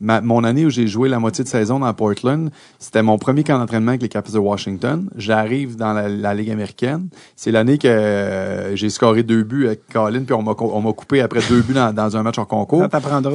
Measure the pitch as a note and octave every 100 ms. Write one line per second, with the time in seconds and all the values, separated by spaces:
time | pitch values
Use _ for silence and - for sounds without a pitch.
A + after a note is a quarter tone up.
0 | G#2+ A2+ A#2 A#2 A#2 C3 D#3+ B2 A2+ G#2+
1 | C3 B2+ A2+ A2 C3 B2 G#2+ C3+ C3 G#2
2 | G#2+ G2+ B2 D3+ D#3 - - _ - A2
3 | A2 G#2+ - C#3 D3+ C3+ A2+ A2+ A2+ B2+
4 | A#2 G#2+ G2+ G#2+ G2+ G2+ - F#2+ A#2+ D#3+
5 | F#3+ A#2 G2+ A2 A2 C3+ C3+ A2+ A2 G#2+
6 | G#2 G#2 G#2 G#2 G#2+ G#2+ G2+ - B2 D#3
7 | F#3 - - - A#2 A2+ A#2 C#3+ C3 A2
8 | G#2+ G2+ G2 F#2+ F#2+ F#2+ F#2+ G2 G#2+ -
9 | A#2 A2 A#2 A2+ G#2+ C3+ B2+ G#2+ - A#2
10 | G#2+ A#2+ C3 A#2+ G#2+ G#2 A2+ G#2+ A2 G2+
11 | - C#3 A#2 A#2 A2+ A#2+ A2+ C3 A#2 G#2+
12 | G#2+ A2 A2 A#2 G#2 A2 G#2 D#3 G3 D3+
13 | C#3 C#3+ C3+